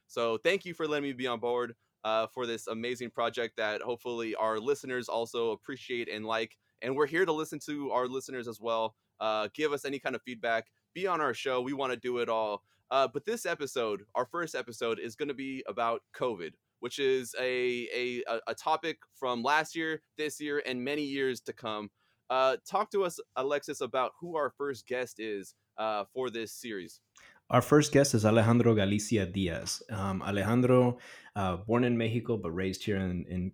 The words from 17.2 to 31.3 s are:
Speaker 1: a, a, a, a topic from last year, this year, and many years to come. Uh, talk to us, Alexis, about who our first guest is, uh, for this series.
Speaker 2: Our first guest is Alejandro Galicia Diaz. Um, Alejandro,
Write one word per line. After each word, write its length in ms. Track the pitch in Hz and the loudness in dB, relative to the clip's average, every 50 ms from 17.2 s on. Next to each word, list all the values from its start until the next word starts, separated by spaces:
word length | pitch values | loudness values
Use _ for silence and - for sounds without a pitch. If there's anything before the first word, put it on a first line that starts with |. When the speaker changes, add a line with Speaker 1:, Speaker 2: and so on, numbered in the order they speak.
| 123 113 - | 0 -4 -4
Speaker 1:
a, 520 | 113 127 127 127 127 123 123 123 120 120 - - | -4 -2 0 0 0 0 0 0 -2 -4 -4 -4
a, 300 | 123 123 123 123 120 - - | -2 -2 -2 -2 -4 -4 -2
a, 120 | 117 110 - | -4 -4 -4
a 80 | 113 113 | -4 -6
topic 440 | - - 156 156 151 - 160 151 - - - _ | -4 0 0 0 0 0 -4 -6 -8 -12 -20 _
from 300 | - 139 127 123 120 117 | -6 -4 -2 -2 0 2
last 320 | 135 147 160 156 - - | 2 2 2 2 0 -4
year, 280 | 170 160 160 160 151 - _ _ | -4 -4 -4 -4 -6 -8 _ _
this 240 | - 151 147 - - | -6 -6 -6 -6 -6
year, 220 | 151 147 143 147 - | -6 -4 -2 -2 -2
and 200 | 127 127 123 123 | -2 -4 -4 -2
many 180 | 135 147 151 147 | -2 -2 -2 -2
years 380 | 139 139 139 135 131 123 - | -2 -2 0 0 0 -2 -4
to 120 | - - 113 | -6 -10 -10
come. 380 | - 123 110 107 107 104 101 - _ _ _ _ _ _ - | -8 -6 -6 -6 -6 -6 -10 -12 _ _ _ _ _ _ 0
Uh, 280 | 127 131 131 135 131 - - | 2 4 4 4 4 2 -2
talk 240 | - - 196 214 - - | -2 0 0 0 2 2
to 100 | 196 190 | 2 2
us, 160 | 175 - - - - _ | 2 0 -6 -12 -6 _
Alexis, 460 | 127 131 139 147 143 - - 143 - | -2 0 0 0 0 -2 -4 -4 -4
about 320 | 135 117 131 131 127 107 - _ | -4 -2 0 0 0 0 -2 _
who 160 | 170 175 165 | -10 -6 -2
our 140 | 156 143 147 | -2 -2 -2
first 360 | - - 143 143 131 107 - | -2 -4 -4 -4 -6 -6 -6
guest 320 | - 123 127 123 - - - | -4 -4 -4 -4 -4 -6 -8
is, 380 | 110 110 104 101 92 - - _ _ _ _ - | -6 -4 -4 -6 -6 -10 -16 _ _ _ _ -4
uh, 260 | 110 110 107 104 101 - - | -2 -2 -2 -2 -4 -4 -4
for 160 | 131 131 123 | -4 -4 -2
this 220 | 107 117 110 104 - | -2 -4 -6 -8 -10
series. 480 | - - 117 107 95 87 80 - - _ _ _ - - - - _ _ - | -10 -10 -8 -8 -8 -8 -10 -14 -20 _ _ _ -20 -20 -20 -20 _ _ 2
Speaker 2:
Our 100 | - 123 | 4 4
first 300 | - - 147 151 147 - | 6 8 8 8 8 8
guest 240 | - 139 139 139 - | 6 6 6 6 6
is 100 | 110 104 | 4 6
Alejandro 480 | 107 110 117 107 117 117 120 117 120 113 | 6 8 8 8 8 6 8 8 6 6
Galicia 540 | 104 98 98 104 104 - - 117 104 95 | 6 4 4 2 0 0 2 2 2 2
Diaz. 560 | 87 92 98 95 87 80 - - 92 - - - - | 0 0 0 0 0 0 -2 -4 -6 -6 -8 -8 -8
Um, 320 | 110 98 95 98 95 95 - | -6 -4 -2 -2 -2 -2 -2
Alejandro, 760 | 98 101 101 95 107 117 123 127 123 127 127 123 123 123 - - - - - - - | -2 0 0 2 4 4 6 6 8 8 8 8 6 4 0 -6 -16 -20 -20 -20 -8